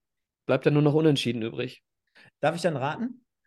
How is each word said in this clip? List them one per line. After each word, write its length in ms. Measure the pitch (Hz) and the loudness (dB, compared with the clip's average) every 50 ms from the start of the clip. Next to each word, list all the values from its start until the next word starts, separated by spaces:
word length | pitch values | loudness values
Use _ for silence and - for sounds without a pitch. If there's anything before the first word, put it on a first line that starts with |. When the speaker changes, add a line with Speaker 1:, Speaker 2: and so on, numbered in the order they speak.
| _ _ _ _ _ _ _ _ _ | _ _ _ _ _ _ _ _ _
Speaker 1:
Bleibt 180 | - 127 135 - | -2 -2 2 2
ja 60 | 160 | 2
nur 100 | 147 147 | 4 4
noch 120 | 147 147 139 | 4 4 4
Unentschieden 480 | 156 160 156 143 131 - 120 120 120 | 4 4 2 2 2 0 -4 -4 -4
übrig. 420 | 107 - 76 - 123 127 - - _ _ _ _ _ _ _ _ - - _ _ | -6 -6 -6 -8 -10 -10 -12 -16 _ _ _ _ _ _ _ _ -20 -20 _ _
Speaker 2:
Darf 160 | - 151 165 | -2 -2 -2
ich 60 | 170 | -2
dann 160 | 170 175 156 127 | -2 -2 -2 -2
raten? 480 | 127 143 156 - 226 254 247 - _ _ _ _ _ | -4 -6 -4 -6 -6 -8 -8 -12 _ _ _ _ _